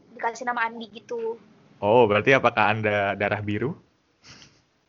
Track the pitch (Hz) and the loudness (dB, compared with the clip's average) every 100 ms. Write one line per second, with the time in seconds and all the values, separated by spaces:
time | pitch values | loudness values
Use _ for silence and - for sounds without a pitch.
0 | _ 226 226 226 240 240 226 233 226 220 | _ -10 -10 -8 -8 -4 -4 -6 -16 -18
1 | - 240 226 233 _ _ _ - 202 127 | -12 -8 -8 -10 _ _ _ -4 4 6
2 | 113 104 107 135 120 113 107 110 107 104 | 6 4 4 4 4 2 0 0 -2 0
3 | 101 98 101 101 101 104 123 185 _ _ | -2 -2 -2 -4 -4 -4 -4 -8 _ _
4 | _ _ - - - _ _ _ | _ _ -20 -20 -20 _ _ _